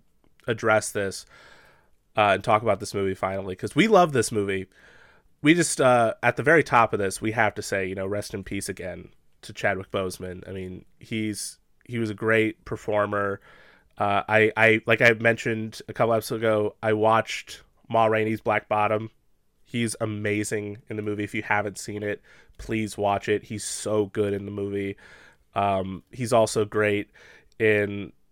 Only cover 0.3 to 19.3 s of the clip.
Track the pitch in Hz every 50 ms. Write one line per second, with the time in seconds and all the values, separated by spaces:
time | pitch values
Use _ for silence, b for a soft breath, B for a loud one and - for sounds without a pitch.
0.3 | _ _ _ - 117 104 113 110 107 107 - - - 107 98 95 - - - b
1.3 | b b b b b b b b b b b b b _ _ _ _ 110 104 101
2.3 | 95 98 - 120 107 107 117 110 101 98 104 - - 101 98 95 95 - 98 95
3.3 | 98 98 95 95 92 - - 104 - 143 202 220 214 180 180 160 135 120 107 -
4.3 | 113 104 101 98 95 95 98 b b b b b b b b b b b b b
5.3 | _ _ - 147 170 175 156 - - - 139 127 123 120 117 110 - - - 117
6.3 | - - 120 143 165 160 - - 135 120 113 - 117 101 98 95 - - 110 110
7.3 | 107 120 110 104 - 104 - - 101 98 95 92 95 98 95 95 101 104 - -
8.3 | - 98 92 - 101 98 - - 95 - 92 90 90 87 87 - - _ _ _
9.3 | _ _ - - 110 - - 104 98 92 95 - - 101 95 92 - - 92 90
10.3 | 90 92 - 92 95 95 92 92 92 92 - - _ _ - - 113 110 107 107
11.3 | 104 - - - - - _ _ _ _ _ - 120 113 113 107 101 95 113 110
12.3 | 113 113 110 110 - _ _ - - - - - 104 104 104 104 104 101 101 98
13.3 | 98 b b b b b b b b b b b _ - 107 101 101 98 - -
14.3 | 107 110 110 110 - 110 113 113 110 110 - 120 113 - 127 117 113 110 113 117
15.3 | 123 - - 123 113 110 110 110 - - - - - - 120 113 113 110 - -
16.3 | 123 110 117 110 107 107 104 104 - _ - 110 107 107 107 110 113 113 - -
17.3 | - - - - - - - _ _ _ _ - 113 113 113 110 110 110 107 107
18.3 | 110 107 - 113 107 107 - - 104 107 104 104 110 107 110 110 - _ _ _